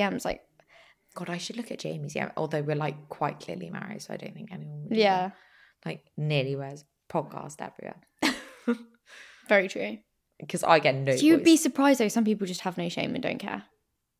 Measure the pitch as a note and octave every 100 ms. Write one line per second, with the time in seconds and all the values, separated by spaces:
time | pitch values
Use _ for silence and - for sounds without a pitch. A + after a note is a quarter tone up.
0 | G3+ F#3 - - _ _ _ - - _
1 | _ - F3 F3 - A3+ A#3+ - D#3 D#3+
2 | D3 - - - D#3 D#3+ D3 D3 D3+ D3
3 | - - D3 D3 - F3+ F3 - - -
4 | - G#1+ - - - F#3 D3+ D3 D3 A3
5 | G3+ F#3 F#3 - _ _ - _ E3+ D#3
6 | _ - D3+ D3 C3 C#3 C#3 C#3+ - _
7 | _ E3+ D3 - D3 - - - - -
8 | _ _ D4+ B3+ - - - A#3 A#3 _
9 | _ - - - - G3+ F#3+ - G3+ A3
10 | _ _ _ _ D3 E3+ - D#3+ C#3 C3+
11 | C#3 B2+ D4+ E4 E4 D#4+ C#4+ C4 C#4 C4+
12 | G#3+ A3+ G#3+ G#3+ F#3 F3+ F#3+ F3+ F3 -
13 | - - - - G3+ G3+ - _ _ _
14 | _